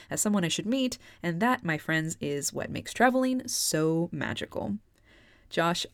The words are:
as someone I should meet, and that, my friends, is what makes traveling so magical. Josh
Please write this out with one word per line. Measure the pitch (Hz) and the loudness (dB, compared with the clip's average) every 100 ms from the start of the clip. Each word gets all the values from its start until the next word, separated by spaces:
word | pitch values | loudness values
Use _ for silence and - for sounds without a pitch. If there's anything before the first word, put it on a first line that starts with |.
| - | -8
as | - | -2
someone | 214 208 165 | 2 2 2
I | |
should | - 202 | 0 0
meet, | 262 254 - - - | 0 0 -4 -14 -6
and | 175 170 | -4 2
that, | 233 254 175 | 2 2 0
my | 156 | -2
friends, | - 160 160 - | 0 0 0 -4
is | 147 143 143 | -4 -2 -4
what | - - | -4 -6
makes | - - | -6 -8
traveling | - 247 254 262 254 - | 4 4 6 0 -2 -2
so | - - 156 160 165 170 | -2 0 2 2 2 0
magical. | 147 - - - - - 208 - _ - - - - - | -4 -4 -4 -6 -6 -4 -6 -8 _ -20 -20 -20 -20 -6
Josh | - 170 170 - | 0 2 0 -4